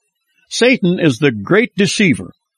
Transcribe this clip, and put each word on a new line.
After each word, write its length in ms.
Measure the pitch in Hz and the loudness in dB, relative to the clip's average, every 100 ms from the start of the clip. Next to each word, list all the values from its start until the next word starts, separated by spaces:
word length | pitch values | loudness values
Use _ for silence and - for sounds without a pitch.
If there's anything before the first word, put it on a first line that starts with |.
| _ _ _ _ _ | _ _ _ _ _
Satan 500 | - 240 262 175 185 | -2 0 0 0 0
is 200 | 165 113 | 0 0
the 120 | 147 | 0
great 440 | 107 98 190 240 - | -2 -2 0 0 0
deceiver, 560 | 202 - 196 107 90 - _ | -2 0 0 0 -6 -20 _